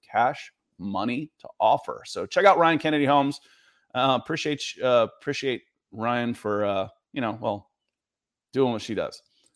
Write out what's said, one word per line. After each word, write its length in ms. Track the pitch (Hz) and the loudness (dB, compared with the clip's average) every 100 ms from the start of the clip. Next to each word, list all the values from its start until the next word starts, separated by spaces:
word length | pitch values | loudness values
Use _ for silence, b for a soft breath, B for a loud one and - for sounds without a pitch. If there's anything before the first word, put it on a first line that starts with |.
cash 500 | _ 110 123 143 - _ _ - | _ 0 0 -2 -10 _ _ -14
money 520 | 98 95 110 123 151 _ | -8 -4 -4 -6 -8 _
to 100 | - - | -20 0
offer. 420 | 110 147 - 57 - | 2 2 -2 -12 -10
So 200 | - 92 | -10 -4
check 200 | 185 196 | 4 6
out 120 | 175 | 6
Ryan 200 | 165 160 | 6 2
Kennedy 260 | 156 151 | 0 0
Homes. 360 | 139 143 139 - b b b b b | 4 4 2 -2 b b b b b
Uh, 240 | 127 135 131 | 0 2 2
appreciate, 420 | - 160 156 143 - - | -2 -4 -4 -6 -8 -4
uh, 240 | 127 120 110 - | 2 4 2 -2
appreciate 440 | - 139 139 117 - _ _ | -8 -4 -4 -4 -8 _ _
Ryan 420 | 107 113 120 120 | -6 -2 -2 -2
for, 300 | 117 104 104 | -4 -2 -2
uh, 240 | 101 98 98 - _ | 0 -2 -4 -10 _
you 80 | - | -6
know, 180 | 117 113 | -4 -4
well, 300 | 117 104 - _ _ _ _ _ _ _ _ | -4 -6 -8 _ _ _ _ _ _ _ _
doing 200 | 131 127 | 0 0
what 100 | 113 | 0
she 120 | - | -4
does. 280 | 98 78 - _ _ _ | -4 -6 -8 _ _ _